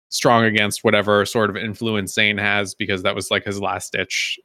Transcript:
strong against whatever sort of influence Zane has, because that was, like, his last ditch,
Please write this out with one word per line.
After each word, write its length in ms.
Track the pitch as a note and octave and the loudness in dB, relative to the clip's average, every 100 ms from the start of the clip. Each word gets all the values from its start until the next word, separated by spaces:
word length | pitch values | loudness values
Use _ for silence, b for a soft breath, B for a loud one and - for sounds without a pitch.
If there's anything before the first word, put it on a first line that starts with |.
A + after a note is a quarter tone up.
| _ | _
strong 360 | - C#3+ A#2 A2+ | -2 4 4 4
against 400 | G#2+ G#2 - A2+ | 2 0 0 2
whatever 400 | G#2 G2+ G#2 G2 | 2 4 2 2
sort 240 | A#2+ G#2 | 0 0
of 80 | G2 | -2
influence 560 | A2 G2 A2+ G#2+ F#2+ | -8 -6 -4 -4 -2
Zane 240 | - G#2+ G#2 | 0 0 0
has, 360 | G#2 G#2 G2 | 0 0 -2
because 300 | - G2 G2 | -6 -4 -2
that 100 | F#2+ | -2
was, 160 | G#2 F2+ | -2 -2
like, 140 | G2+ | -2
his 160 | G#2 G2+ | -2 -4
last 320 | G2 F#2+ - | -4 -4 -6
ditch, 480 | - F#2 - - - | -6 -4 -4 -4 -8